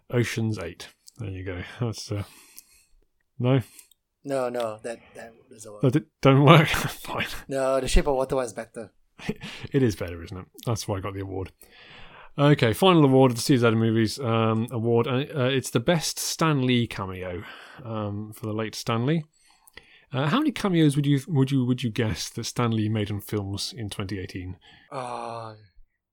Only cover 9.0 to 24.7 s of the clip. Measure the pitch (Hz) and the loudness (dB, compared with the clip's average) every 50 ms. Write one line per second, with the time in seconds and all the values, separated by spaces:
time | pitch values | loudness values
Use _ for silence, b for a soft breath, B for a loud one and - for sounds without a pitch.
9 | _ _ _ - - - 214 - B B B B B B - 143 131 113 95 - | _ _ _ -14 -8 -8 -8 -8 B B B B B B 0 2 2 2 0 0
10 | 95 87 87 85 82 - 95 92 92 - _ - - 127 113 - - - 104 95 | -6 -10 -10 -12 -12 -12 -12 -14 -14 -16 _ -10 -4 -4 -4 -4 -2 -4 -6 -6
11 | 92 104 95 98 98 98 92 95 95 - _ _ B B B B B B B B | -6 -8 -8 -8 -8 -8 -6 -8 -8 -10 _ _ B B B B B B B B
12 | B B B B B B B - 143 147 147 - 131 113 104 - 196 190 180 165 | B B B B B B B 2 4 6 6 6 4 2 2 4 6 6 8 8
13 | 147 135 131 131 135 127 117 117 - - 143 120 120 117 110 113 113 113 110 113 | 8 8 8 8 6 6 4 2 2 2 4 4 6 4 4 4 4 2 4 2
14 | 113 104 - - 139 113 113 113 113 110 110 110 113 120 - 113 110 117 117 117 | 2 2 0 -2 -2 0 0 2 2 2 2 0 -2 -4 -4 -4 0 2 2 2
15 | 117 135 127 127 147 - - 151 123 127 139 131 120 - - 131 120 - 175 160 | 2 2 0 -2 -2 -2 -2 -2 0 0 0 0 -2 0 -2 -2 2 2 0 0
16 | - - - - - - - - 170 160 151 135 127 127 127 120 117 110 - - | 0 -4 -6 -6 -6 -6 -2 0 2 2 2 2 2 2 2 2 2 0 -4 -6
17 | 98 95 92 92 90 92 90 87 - B B B B B B B B 113 113 107 | -8 -6 -8 -8 -8 -8 -8 -8 -10 B B B B B B B B -8 -6 -6
18 | 107 101 101 104 107 107 107 - - 107 104 110 113 107 - - - - 117 113 | -4 -4 -6 -6 -8 -10 -12 -10 -8 -6 -4 -4 -6 -6 -8 -8 -4 -2 -2 0
19 | 120 135 165 175 156 _ _ b b b b b b b b b b b b b | 0 0 0 0 -2 _ _ b b b b b b b b b b b b b
20 | b b - 127 139 147 170 269 311 302 - - - 202 180 165 160 147 135 151 | b b -4 -4 -2 0 0 0 0 -2 -2 -2 -2 0 2 4 4 4 4 2
21 | 143 143 143 135 - - 170 135 135 131 139 135 123 120 127 127 127 117 107 - | 2 2 2 0 0 0 0 2 2 2 2 0 2 0 0 -2 -2 -4 -2 -2
22 | 117 107 - - - - - 120 113 - - - 123 117 113 110 107 110 110 110 | -2 -2 -2 -4 -6 -10 -10 -10 -10 -8 -4 -2 0 0 0 0 0 0 0 -2
23 | 104 101 104 101 - - - 107 98 98 101 95 - - - 127 110 98 - - | -2 -2 -4 -8 -8 -6 -6 -6 -4 -4 -6 -8 -8 -8 -10 -10 -10 -10 -8 -8
24 | 104 92 104 95 90 - - 95 90 92 92 - b b | -8 -8 -8 -8 -10 -10 -12 -12 -10 -12 -12 -14 b b